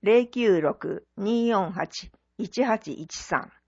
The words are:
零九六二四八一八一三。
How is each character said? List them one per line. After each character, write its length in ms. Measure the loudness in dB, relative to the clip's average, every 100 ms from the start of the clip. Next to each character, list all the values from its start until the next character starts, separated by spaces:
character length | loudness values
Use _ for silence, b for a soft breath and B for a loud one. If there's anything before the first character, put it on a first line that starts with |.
零 260 | 6 4 4
九 340 | 0 4 4
六 440 | 2 -2 -6 -8 _ -6
二 300 | -2 0 2
四 240 | 0 -2
八 400 | -4 -8 -8 -16 _ _ _
一 260 | -8 -2
八 280 | 0 0 -4
一 260 | -12 -12 -14
三。 340 | -4 -4 -4 _